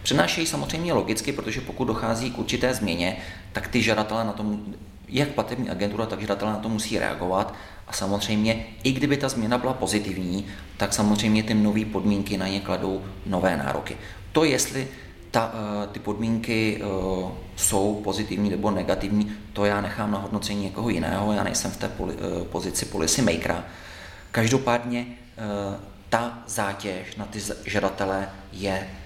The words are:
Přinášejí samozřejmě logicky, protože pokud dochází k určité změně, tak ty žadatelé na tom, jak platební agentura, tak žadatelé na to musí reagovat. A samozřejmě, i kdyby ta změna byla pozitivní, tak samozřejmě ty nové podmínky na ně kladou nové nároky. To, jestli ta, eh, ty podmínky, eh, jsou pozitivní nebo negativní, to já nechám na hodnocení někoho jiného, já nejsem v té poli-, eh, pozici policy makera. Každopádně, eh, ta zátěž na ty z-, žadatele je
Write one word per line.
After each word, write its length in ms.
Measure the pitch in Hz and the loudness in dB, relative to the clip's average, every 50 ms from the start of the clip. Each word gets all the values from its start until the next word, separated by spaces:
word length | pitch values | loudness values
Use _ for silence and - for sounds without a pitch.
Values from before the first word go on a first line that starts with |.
| - | 0
Přinášejí 440 | - - 143 175 175 - - 165 160 | 2 4 4 4 4 4 0 0 0
samozřejmě 460 | - 147 143 139 147 160 170 175 160 | 0 -2 -2 -2 -2 -2 0 2 2
logicky, 400 | 117 92 - 113 107 - - 139 | 2 4 2 0 0 0 -2 -2
protože 280 | - - 110 110 117 | -2 -2 -4 -4 -4
pokud 240 | - - - - 131 | -4 -6 -4 -2 0
dochází 460 | 120 113 - - 113 113 113 113 - | 0 0 0 0 0 0 0 0 -2
k 60 | 123 - | -2 -2
určité 360 | 107 - - 117 - 123 131 | -2 0 0 2 2 2 2
změně, 440 | - 107 98 82 85 87 90 - - - - - - - - | 2 2 0 2 2 2 0 0 -2 -6 -10 -12 -12 -14 -6
tak 160 | - - - - | -6 -6 -6 2
ty 140 | - 123 | 2 4
žadatelé 420 | 107 117 110 104 107 - 107 113 113 | 4 6 4 4 2 0 0 0 0
na 100 | 107 101 | -2 -2
tom, 260 | - 107 104 104 104 104 101 95 - - - - - - - | -2 -2 -2 -2 -2 -4 -8 -10 -12 -12 -16 -16 -18 -16 -4
jak 220 | - 127 147 143 | 0 0 2 2
platební 400 | - - 110 - 123 120 127 - | 2 0 0 0 -2 -4 -2 -4
agentura, 360 | 82 90 101 104 104 - 113 | -2 0 0 0 0 0 -2
tak 160 | 110 110 98 | -2 -2 -4
žadatelé 300 | 104 101 101 98 101 107 | 0 -2 0 0 0 -2
na 60 | 107 104 | -2 -2
to 120 | - 113 | -2 -2
musí 300 | 113 104 107 - 113 101 | -2 -2 -2 0 0 0
reagovat. 540 | 73 50 - 80 87 90 92 95 107 - - - - - - - - - | 0 0 -2 -2 0 0 2 2 2 0 -4 -10 -14 -16 -16 -16 -14 -8
A 60 | - | -6
samozřejmě, 720 | - 98 98 101 101 104 - 110 104 107 113 113 110 113 - - - - | -4 0 0 0 0 2 2 2 4 4 4 2 0 -2 -8 -10 -2 0
i 80 | 135 | 2
kdyby 260 | 131 135 147 147 143 139 | 2 4 4 4 4 4
ta 120 | 139 135 | 2 0
změna 280 | 123 120 113 107 120 123 | 0 0 0 2 2 2
byla 160 | 123 127 131 | 2 0 0
pozitivní, 720 | 131 - 90 107 104 104 101 92 95 92 90 90 98 104 - - - - - - - | 0 0 2 2 2 0 0 -2 -2 -2 -2 -2 -2 -2 -4 -8 -12 -12 -14 -4 -2
tak 160 | 101 98 - | -2 0 2
samozřejmě 500 | - 107 104 107 104 107 110 107 107 107 | 4 4 4 4 4 4 4 4 4 4
ty 100 | 110 110 | 4 4
nové 320 | 107 104 104 104 110 110 | 6 6 6 4 4 0
podmínky 520 | 107 - 98 87 104 101 101 98 98 104 95 | 2 0 2 4 4 4 4 2 0 0 0
na 100 | 92 95 | 0 0
ně 120 | 98 101 | 0 -2
kladou 420 | - - 92 90 98 95 95 95 - - - - - | 0 0 -2 0 0 0 -2 -2 -4 -6 -10 -10 -6
nové 320 | 104 95 90 85 92 87 76 | 0 0 4 4 4 4 2
nároky. 400 | 69 67 65 73 69 - - - - - - - - - | 0 0 -2 -2 -4 -6 -8 -8 -10 -12 -12 -12 -14 0
To, 120 | - 151 160 | 2 4 6
jestli 440 | 156 131 123 - - - 135 135 135 - - - - - - - - | 6 6 4 2 0 0 -4 -4 -6 -8 -14 -16 -16 -16 -16 -16 -2
ta, 200 | - 117 113 - - | 0 0 0 2 -2
eh, 340 | 113 107 104 104 104 101 - | -4 -4 -2 -2 -2 -4 -4
ty 120 | - 107 | -6 -8
podmínky, 840 | 101 104 104 101 113 113 113 110 113 - 117 110 110 110 104 - | -4 -4 -2 -2 0 0 0 0 0 0 2 2 4 2 2 0
eh, 500 | - 104 95 95 92 95 95 90 92 95 - - - - - | -2 -2 0 0 0 0 0 0 -2 -4 -6 -8 -10 -12 -6
jsou 460 | - - - - 98 98 101 107 104 107 | -2 0 2 4 4 4 4 2 0 0
pozitivní 460 | 107 95 101 107 - 92 92 104 101 | -2 0 0 0 -2 0 2 2 2
nebo 220 | 92 80 - 104 | 2 2 2 2
negativní, 600 | 101 90 87 90 92 - - 98 104 104 104 104 - - - - - | 2 2 2 2 0 0 2 2 2 2 2 2 -2 -8 -12 -10 -2
to 120 | - 101 | 2 2
já 160 | 104 104 101 | 4 4 2
nechám 300 | 101 98 - - 110 104 | 0 -2 -2 -2 0 0
na 60 | 104 101 | 0 0
hodnocení 460 | 98 95 107 104 95 - 101 101 101 | -2 -2 -2 -2 -2 0 -2 -2 -2
někoho 260 | 95 95 - 113 120 | -2 -2 -2 0 0
jiného, 440 | 101 85 82 82 87 98 101 107 107 | 0 0 0 0 0 0 2 2 2
já 100 | 101 98 | 2 0
nejsem 280 | 92 - - - - | 0 0 0 -2 -2
v 60 | 180 - | -4 -2
té 100 | - 107 | -4 -6
poli-, 280 | - - 98 87 - - | -4 -4 -4 -4 -4 -4
eh, 280 | 95 92 87 87 92 | -4 -4 -2 -2 -4
pozici 400 | - - 87 90 92 - - - | -2 -4 -2 -2 -2 -2 -2 -4
policy 360 | - - 95 80 80 - - | -2 0 0 2 2 4 4
makera. 420 | 131 107 85 80 - - - 87 - - - - - - - - - - - - - - | 4 4 4 2 2 0 -2 -2 -2 -8 -12 -14 -14 -14 -14 -14 -14 -14 -16 -16 -18 -4
Každopádně, 720 | - 113 113 113 123 131 131 - 120 120 120 123 120 120 120 120 120 - - - - - | 0 2 4 4 4 4 4 4 2 4 2 0 -2 -2 -4 -6 -10 -16 -18 -18 -12 -8
eh, 540 | 113 107 101 101 101 98 101 - - - - - - - | -4 -2 -2 -2 -2 -2 -4 -6 -8 -12 -16 -18 -8 -2
ta 340 | - 113 117 - 117 - - - | 0 0 0 0 -4 -8 -10 -8
zátěž 680 | - - 104 98 98 - - 104 92 92 95 - - | -2 -2 -2 -2 -2 -4 -4 -6 -6 -6 -8 -10 -8
na 100 | - 104 | -8 -8
ty 140 | 95 107 110 | -6 -6 -6
z-, 240 | 98 - - - - | -6 -6 -6 -6 -6
žadatele 640 | - 98 104 90 95 95 - 101 95 95 98 98 98 - - - - | 0 0 2 2 2 0 0 0 0 2 0 -2 -4 -8 -12 -14 -14
je 360 | - 95 95 98 95 95 95 95 98 - - | -8 -4 -2 0 0 0 -2 -6 -10 -12 -14